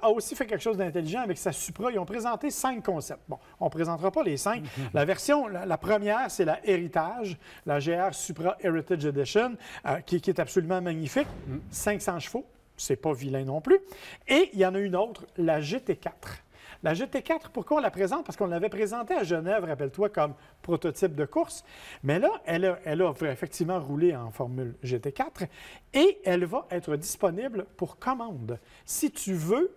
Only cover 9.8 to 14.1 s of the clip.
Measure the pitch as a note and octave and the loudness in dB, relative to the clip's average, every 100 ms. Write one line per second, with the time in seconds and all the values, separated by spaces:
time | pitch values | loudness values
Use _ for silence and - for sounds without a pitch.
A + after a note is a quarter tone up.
9.8 | C#3+ D3+ - F3 - F3 D#3 F#3+ D#3+ F#3 | -2 -2 0 0 2 0 2 2 2 0
10.8 | F3 D#3+ D#3 C4+ D4 - C#3+ C#3 - - | -2 -2 0 0 0 -4 -8 -8 -8 -4
11.8 | G#3+ G3+ - F3 - A#3+ - _ _ - | -2 0 -2 -4 -4 -8 -8 _ _ -10
12.8 | - C3+ D#3+ C3 C3+ C3+ C3+ D3 C4 F#4+ | -2 0 0 -2 -2 -4 -2 -2 4 4
13.8 | - - - | 4 -18 -18